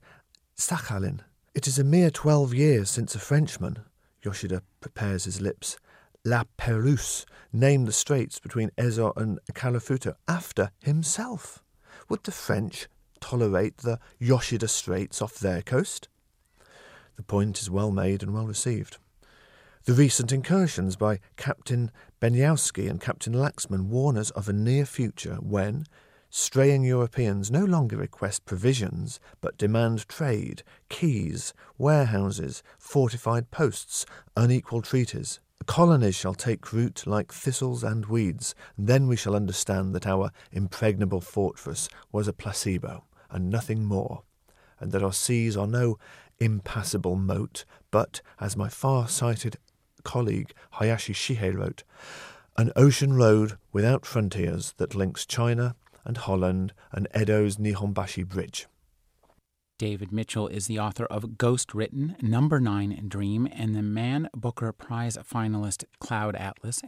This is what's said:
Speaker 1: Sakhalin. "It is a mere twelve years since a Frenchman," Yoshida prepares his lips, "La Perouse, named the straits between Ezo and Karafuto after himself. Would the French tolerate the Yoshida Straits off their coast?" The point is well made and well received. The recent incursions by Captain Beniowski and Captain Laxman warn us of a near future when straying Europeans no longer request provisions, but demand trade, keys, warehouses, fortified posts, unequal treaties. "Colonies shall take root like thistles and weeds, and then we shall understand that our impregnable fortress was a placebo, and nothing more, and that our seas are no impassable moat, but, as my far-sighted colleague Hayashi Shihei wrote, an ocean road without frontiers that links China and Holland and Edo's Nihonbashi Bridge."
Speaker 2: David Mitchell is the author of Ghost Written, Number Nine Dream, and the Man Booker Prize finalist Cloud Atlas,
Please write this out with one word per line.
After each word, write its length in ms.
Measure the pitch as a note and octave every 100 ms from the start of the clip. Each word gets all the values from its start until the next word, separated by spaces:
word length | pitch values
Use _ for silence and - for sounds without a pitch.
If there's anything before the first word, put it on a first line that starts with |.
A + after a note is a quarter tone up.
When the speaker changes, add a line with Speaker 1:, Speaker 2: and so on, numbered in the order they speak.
| _ - _ _ _ -
Speaker 1:
Sakhalin. 680 | - E3 A#2+ G2 F#2+ G2 - _ _ -
"It 120 | C#3+
is 120 | C3
a 40 |
mere 280 | C#3 E3+ E3+
twelve 420 | - D3+ D3 C3+
years 380 | B2 D3+ A#2+ G2
since 240 | - G#2+ G#2
a 40 |
Frenchman," 600 | - C#3+ D3+ - F2 A2 - _ _ _
Yoshida 400 | G2+ F#2+ F#2+ F#2 - _
prepares 420 | - - G#2 F#2
his 180 | F#2 F#2+
lips, 360 | G2 - - - _ - _ _
"La 200 | A#2 A#2+ - -
Perouse, 720 | A#2+ A2 B2+ C#3+ - - - - -
named 360 | A2 C3+ C#3 A#2+
the 40 |
straits 460 | - - C#3 - -
between 320 | - A#2 G#2+ -
Ezo 360 | B2 A2+ A2 -
and 220 | A2 F#2 -
Karafuto 600 | - B2+ A#2+ - C3 G2+ - -
after 420 | F3 - - G2+ _
himself. 840 | C#3 D3+ D#3 - B3 G3 - - _ _ _ - -
Would 160 | -
the 80 | -
French 560 | - - G2+ G#2+ - - _ _ -
tolerate 580 | - B2 A2 F#2 G#2+ -
the 220 | A#2+ A#2 - -
Yoshida 480 | A#2+ B2+ - A2+ A2
Straits 560 | - - F#2+ - -
off 160 | G#2 -
their 240 | F#2+ F2
coast?" 440 | - B2+ G3 - - _ _ _ _ _ _ - - - _ -
The 80 |
point 360 | - G2+ G#2 F#2
is 80 | G2+
well 180 | G2 G#2+
made 320 | F#2+ F#2+ G2
and 100 | G2
well 140 | G#2+ A2
received. 540 | G2+ B2+ A2 - - _ _ _ _ _ _ - _ -
The 80 |
recent 380 | B2 C#3+ - A#2+
incursions 640 | C3+ B2 F#3+ F3 - F#2+ F#2
by 240 | G#2+ G2+ _ -
Captain 560 | C3+ - - B2 A#2 - - -
Beniowski 680 | A#2 A#2+ C#3+ D#3 - - G2
and 120 | C3
Captain 320 | B2+ - A#2
Laxman 540 | B2 C#3+ - - F#2+ F#2+
warn 280 | A#2+ C#3+ A2+
us 120 | G#2+
of 180 | - G2+
a 60 |
near 320 | G2+ A2+ C3+ C#3
future 500 | - A2+ - - F2
when 460 | G2+ G2+ G2+ B2+ D3+ _ _ _ _
straying 560 | - - C3 C#3 C#3 B2+
Europeans 640 | B2+ A#2 - A#2 G2+ G2+
no 140 | C#3+ G3
longer 320 | E3+ A#2+ G#2
request 480 | G2 - G2+ - -
provisions, 760 | F2+ A#2 C3 G2+ - G#2+ - - -
but 160 | - -
demand 500 | G#2 A#2 A#2 A2+ -
trade, 560 | - D3 G#2 - - - - -
keys, 640 | - E3+ A2+ F#2 B2 - - - -
warehouses, 840 | C3+ D3+ B2 G2+ G2 G2 C#2 - _ -
fortified 720 | - C#3+ B2 A#2+ A2+ A#2 A#2+
posts, 540 | - C#3 - - - - - - G#2
unequal 440 | A#2+ B2+ - A#2
treaties. 600 | - C3 A#2 - - - _ - -
"Colonies 500 | - E3+ D3 G#2+ F#2
shall 180 | F#2
take 380 | F2+ A#2+ A2 -
root 340 | A2 A#2+ - -
like 280 | G#2 -
thistles 500 | - C#3 B2 C3 B2
and 220 | A2+ A2 G#2+
weeds, 500 | A#2 F#2+ - - - - -
and 100 | G2+
then 180 | C3+ C3
we 120 | A#2
shall 180 | G#2 G2+
understand 580 | G2 F2+ - F#2+ F#2+
that 140 | F#2 G2+
our 240 | F#2+ G2 - -
impregnable 680 | F2+ F#2+ - A2 G2 G2 F#2
fortress 680 | - G#2+ F#2+ - - D#2+ - - -
was 200 | G#2 G#2
a 20 |
placebo, 720 | - G#2 - G#2 F#2 - - _ _ -
and 200 | F#2 F2+
nothing 340 | A2+ A#2 A2
more, 400 | G#2 G2 - B2 _ _ _ _ _ -
and 140 | G2+
that 100 | G2
our 80 | G2
seas 460 | F#2+ - A#2+ A#2 G2+
are 100 | G2+
no 320 | A#2+ A#2+ A2 - - - -
impassable 800 | A2+ G#2+ - A2 G2+ G2+ F2 F#2+
moat, 480 | F#2+ G2 A2+ - - - -
but, 300 | G#2 - - - -
as 160 | G#2 G2+
my 140 | F2+
far-sighted 880 | - C3+ C3 A#2 - A#2+ A2 A2+ - _ _ _ _
colleague 500 | - B2 A2 - - - -
Hayashi 420 | - G#2+ A2+ -
Shihei 420 | G2 - A#2 F#2+ F#2+
wrote, 300 | F#2+ - - - - - - - _ -
an 160 | A#2 -
ocean 380 | C#3 B2+ C3+
road 440 | C3 A2+ G#2+ G#2+ G#2 _
without 340 | G2+ A2 C3+ -
frontiers 680 | A#2 G2+ G2 F2 F2 - -
that 200 | F#2 G2
links 300 | F#2+ - -
China 520 | - A#2+ A#2+ B2 A#2+ _ -
and 140 | - A#2+
Holland 560 | - F#2+ F#2 F#2 F#2+ - -
and 160 | - G2+ A2
Edo's 400 | G#2+ G#2+ G#2 G2+
Nihonbashi 720 | G#2+ F#2+ G2+ G2 F2+ - F#2
Bridge." 400 | F#2+ E2 - - _ _ _ _ _ _ _ _ _ _ -
Speaker 2:
David 340 | G#2+ G2+ G2
Mitchell 380 | G#2+ A2 A2 G#2
is 180 | G#2 G2
the 100 | G#2+
author 280 | G#2 - A#2
of 320 | G#2 A2+ A2
Ghost 360 | B2 B2 -
Written, 440 | G#2+ A2 C#3 D3+ -
Number 380 | A2+ A2+ D3+ D3+
Nine 480 | A#2 G2+ G2+ G#2 G#2
Dream, 400 | G2+ G2+ G#2+ C3+
and 240 | - A2
the 80 | G#2+
Man 460 | G#2 A2 A#2+ C#3+ D#3+
Booker 400 | A#2+ A#2 - A2+
Prize 420 | - - A#2 A#2+ A2
finalist 640 | - A#2 A2 G#2+ G#2 - - -
Cloud 360 | - A2+ G#2+ G2
Atlas, 460 | F#2+ - A2 -